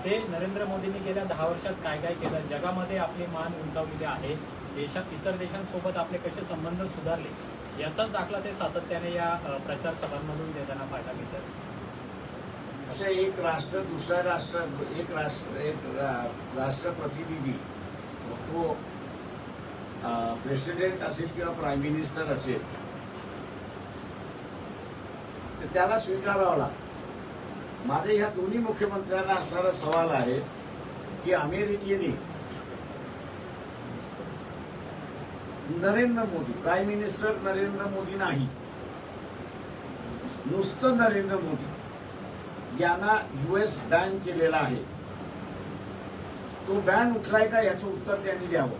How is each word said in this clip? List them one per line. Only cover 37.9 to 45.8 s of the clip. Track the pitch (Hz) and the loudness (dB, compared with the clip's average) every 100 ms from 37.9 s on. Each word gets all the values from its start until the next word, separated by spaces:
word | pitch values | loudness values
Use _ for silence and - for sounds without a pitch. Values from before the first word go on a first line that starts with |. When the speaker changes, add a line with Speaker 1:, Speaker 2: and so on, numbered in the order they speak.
| 190 175 | -2 -2
Speaker 2:
नाही, | 196 180 139 135 - - - - - - - - - - - - - - - - - - - 135 | 0 2 2 0 -2 -10 -10 -10 -10 -10 -10 -10 -10 -10 -10 -10 -10 -10 -8 -8 -6 -6 -4 0
नुसतं | 190 185 - 262 233 | 2 2 4 6 8
नरेंद्र | 226 202 190 196 | 8 6 2 2
मोदी | 160 - - - - - - - - - - - - - | 2 -2 -2 -6 -8 -10 -10 -10 -10 -10 -10 -10 -6 2
यांना | - 185 202 - - | 4 6 6 6 4
युएस | 139 156 196 214 - | -2 2 4 4 2
बॅन | - 165 190 190 | 4 6 6 0
केलेला | 180 165 160 160 | 0 4 6 6
आहे, | 139 123 - - - - - - - - - - | 4 0 -2 -8 -8 -8 -8 -8 -8 -8 -8 -8